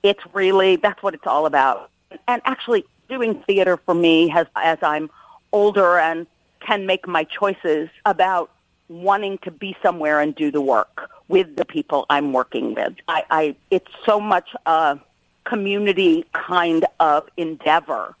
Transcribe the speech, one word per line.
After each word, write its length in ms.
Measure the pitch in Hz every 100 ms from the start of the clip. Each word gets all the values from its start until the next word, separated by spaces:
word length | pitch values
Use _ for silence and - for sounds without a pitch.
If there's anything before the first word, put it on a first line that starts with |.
it's 180 | 202 196 -
really, 420 | 196 190 190 190 175
that's 260 | 208 190
what 120 | 196
it's 120 | - -
all 200 | 139 156
about. 440 | 143 135 104 - _ _ - -
And 140 | 247
actually, 400 | - 262 - 220 - _ _
doing 260 | 262 226 196
theater 340 | - 196 185 175
for 180 | -
me 340 | 170 170 160 170
has, 180 | 165 160 -
as 260 | 160 160
I'm 280 | 160 151 156 - - - _
older 460 | 208 208 202 180 175
and 280 | 160 165 170 _ _ _
can 260 | - 208 190
make 200 | 190 185
my 180 | 165
choices 640 | 160 - 202 185 175 151 160 - 214
about 440 | 185 185 180 165 _ _ _ _
wanting 500 | 170 185 196 202 190
to 120 | 185
be 260 | 160 196 175
somewhere 380 | 185 175 151 151
and 140 | 151
do 160 | 143 151
the 100 | 147
work 500 | 135 113 - - - - -
with 280 | 185 185 294
the 80 |
people 400 | - 156 - 143 -
I'm 220 | 143 147
working 420 | 127 123 120 117
with. 200 | - - 190 -
I, 160 | 165 -
I, 260 | 156 156 - _
it's 200 | 185 - -
so 160 | - 208
much 300 | 208 185 - - -
a 320 | 160 156 143 _ _ _ _
community 800 | - 233 196 202 208 185 185 160 -
kind 520 | - - 180 170 165 - _
of 280 | 160 147 - -
endeavor 800 | 165 160 151 160 - 120 - -